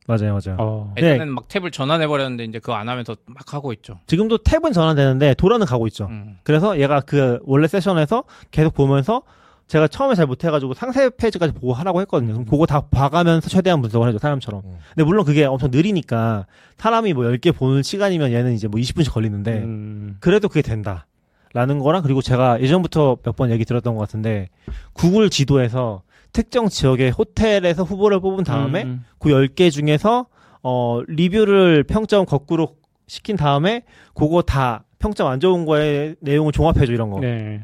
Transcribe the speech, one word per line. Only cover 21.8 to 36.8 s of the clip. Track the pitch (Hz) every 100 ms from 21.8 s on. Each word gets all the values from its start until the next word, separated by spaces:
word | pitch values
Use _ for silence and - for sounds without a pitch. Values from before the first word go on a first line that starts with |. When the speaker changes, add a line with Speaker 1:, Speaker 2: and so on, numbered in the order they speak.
| 135 185
Speaker 1:
그리고 | 143 135
제가 | 127 127 127 117
예전부터 | 131 180 165 160 143 120
몇 | - -
번 | 127
얘기 | 117 110
드렸던 | 120 120
것 | 110
같은데 | 104 110 110 107 92 _ - - -
구글 | - 170 202 208
지도에서 | - 139 139 120 127 120 95 - _ _
특정 | - 226 254 220
지역의 | - 139 127 131
호텔에서 | 123 226 - 220 202 180 170
후보를 | 175 190 208 190
뽑은 | 190 190
다음에 | 180 113 123 165
Speaker 2:
음, | 220
음. | 123 - _
Speaker 1:
그 | 151
열 | 135 135
개 | - 180
중에서 | 143 147 151 208 240 254 _ _ _
어, | 127 123 120 120 -
리뷰를 | 156 175 190 208 196 180 151
평점 | 135 214 220 208 180
거꾸로 | 143 - 165 156 _ _ _ _
시킨 | - - 202
다음에 | 147 143 175 233 - _ _ -
그거 | 151 175
다 | 170 139 131 110 _ -
평점 | 214 208 160
안 | 131
좋은 | 180 180 156
거에 | 151 151 143 151 165
내용을 | 143 147 156
종합해줘 | 143 151 165